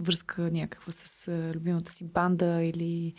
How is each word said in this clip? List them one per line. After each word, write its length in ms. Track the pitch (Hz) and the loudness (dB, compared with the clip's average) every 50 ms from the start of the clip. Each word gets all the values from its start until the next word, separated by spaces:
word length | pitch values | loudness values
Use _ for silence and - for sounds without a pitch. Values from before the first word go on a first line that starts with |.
връзка 420 | 170 175 175 - - - - - | -2 0 2 0 0 -2 -4 -4
някаква 500 | 170 165 165 160 156 151 - - - 170 | -2 -2 -2 -2 -4 -6 -10 -12 -4 0
с, 360 | 160 - - - - - - 180 | 0 2 2 2 2 2 0 0
а, 240 | 170 165 165 160 165 | -2 -4 -4 -4 -6
любимата 380 | 165 160 180 175 170 165 - | -4 -2 -2 -2 0 0 0
си 160 | - - 180 165 | 0 0 0 0
банда 540 | - 175 175 180 180 170 180 175 170 165 165 | 0 2 2 4 4 4 4 2 2 2 0
или 500 | 165 160 165 170 170 170 170 170 165 165 | 0 0 -2 -4 -2 -2 -4 -4 -6 -8